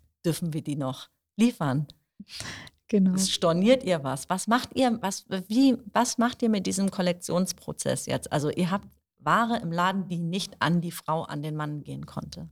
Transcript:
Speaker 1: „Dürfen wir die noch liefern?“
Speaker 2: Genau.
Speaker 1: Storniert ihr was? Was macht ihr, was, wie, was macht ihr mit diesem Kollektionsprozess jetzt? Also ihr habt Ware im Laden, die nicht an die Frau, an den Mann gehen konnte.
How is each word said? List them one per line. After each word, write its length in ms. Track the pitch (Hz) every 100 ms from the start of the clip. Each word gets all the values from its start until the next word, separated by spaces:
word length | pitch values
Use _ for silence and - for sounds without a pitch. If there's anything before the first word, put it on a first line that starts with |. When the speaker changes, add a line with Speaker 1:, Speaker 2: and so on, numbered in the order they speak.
| _ _
Speaker 1:
„Dürfen 280 | 175 151 170
wir 100 | 156
die 140 | - 143
noch 320 | 131 127 - _ _ -
liefern?“ 500 | 240 233 147 131 147 - _ - - - - - - _ -
Speaker 2:
Genau. 280 | 208 190 185
Speaker 1:
Storniert 680 | 190 - 170 170 208 262
ihr 220 | 185 170
was? 240 | 135 135 -
Was 180 | 185 -
macht 300 | 247 254 254
ihr, 220 | 262 226
was, 240 | 190 - - 190 180
wie, 280 | 220 269 240 -
was 260 | 214 247 -
macht 240 | 233 -
ihr 80 | 233
mit 160 | 208 190
diesem 240 | 190 196
Kollektionsprozess 1160 | - 180 175 - 170 185 - - - 139 127 -
jetzt? 240 | 131 -
Also 180 | 151 147
ihr 200 | - 175
habt 160 | 196 - - _ _
Ware 400 | 147 185 233 233
im 140 | 170
Laden, 340 | 165 185 196 185
die 120 | 170
nicht 420 | 170 175 - -
an 220 | 147 175
die 80 | 165
Frau, 320 | - - 160
an 200 | - 147
den 140 | 151 151
Mann 260 | 151 151
gehen 220 | - 139
konnte. 460 | - - 151 - 165